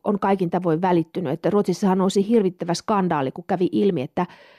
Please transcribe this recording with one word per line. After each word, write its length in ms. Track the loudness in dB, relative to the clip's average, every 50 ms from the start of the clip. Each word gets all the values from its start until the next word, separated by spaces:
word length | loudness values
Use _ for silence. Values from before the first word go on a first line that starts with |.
| _
on 160 | -2 -2 0
kaikin 300 | 2 0 0 2 0 -2
tavoin 320 | -2 -2 0 0 0 2
välittynyt, 520 | 2 2 2 2 0 0 _ -6 -4 -4 -6
että 160 | -2 -2 0
Ruotsissahan 480 | 0 2 0 0 -2 0 2 2 2 2
nousi 300 | 2 2 2 0 0 2
hirvittävä 460 | 2 2 2 2 -2 -4 -6 -4 -4
skandaali, 580 | -6 -2 -2 0 0 2 0 0 0 -2 -4
kun 120 | -6 -8 -6 _
kävi 220 | -2 0 0 0
ilmi, 300 | 0 2 0 2 0 0
että 240 | -4 -6 -4 -4 -4 -4 -6 -20 -20 -20 -20